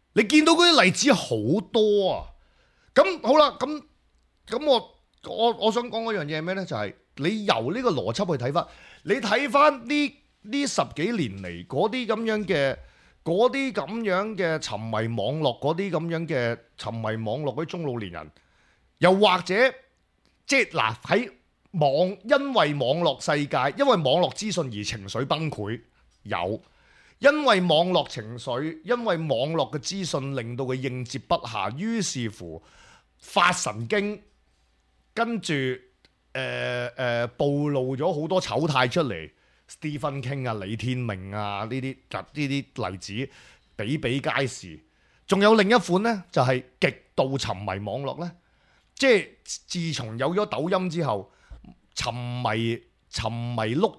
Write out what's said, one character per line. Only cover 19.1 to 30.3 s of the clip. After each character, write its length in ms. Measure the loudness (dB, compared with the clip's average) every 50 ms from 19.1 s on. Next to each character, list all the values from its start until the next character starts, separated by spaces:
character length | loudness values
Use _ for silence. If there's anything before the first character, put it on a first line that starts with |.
| 6
或 260 | 6 6 6 6 2
者， 300 | 0 0 2 4 4 4 2 -2 _ _ _ _ _ _ _ _ _ _ _ _ _
即 120 | 0 2
係， 140 | 2 2 2
嗱， 260 | 0 0 0 0 -2 -4
喺 280 | -8 -6 -4 -4 -4 -6 -10 _ _ _ _ _ _ _
網， 480 | 0 2 2 4 4 4 2 2 -2 -6 0
因 280 | 2 2 2 2 2 2
為 200 | 2 4 4 2
網 280 | 0 0 0 2 2 2
絡 160 | 0 0 0 0
世 220 | 0 0 0 0
界， 320 | -2 0 0 0 0 0 2
因 80 | 4
為 100 | 4 4
網 240 | 4 4 2 2 2
絡 120 | 2 0 -2
資 180 | -6 -6 -4
訊 120 | -4 -4 -4
而 180 | -4 -6 -6 -6
情 220 | -6 -8 -8 -10
緒 180 | -8 -6 -4 -4
崩 240 | -2 -2 -4 -4 -4
潰， 320 | -6 -6 -6 -8 -8 -10 -12 _ _ _ _ _ _ _ -8
有。 360 | -6 -4 -4 -2 -4 -4 -6 -10 _ _ _ _ _ _ _ _ _ _ _
因 240 | 4 4 4 4 4
為 160 | 4 4 4
網 300 | 4 4 4 4 4 2
絡 180 | 2 0 0 -2
情 300 | -8 -12 -10 -10 -12 -10
緒， 420 | -8 -6 -6 -4 -4 -6 -8 -8
因 220 | -4 -2 -2 -2 0
為 120 | -2 -2 -2
網 100 | 0 -2 0 0 0 0
絡 240 | 0 -2 -2 -2 -4
嘅 20 | -6
資 280 | -6 -8 -6 -6 -4
訊 280 | -4 -4 -4 -4 -4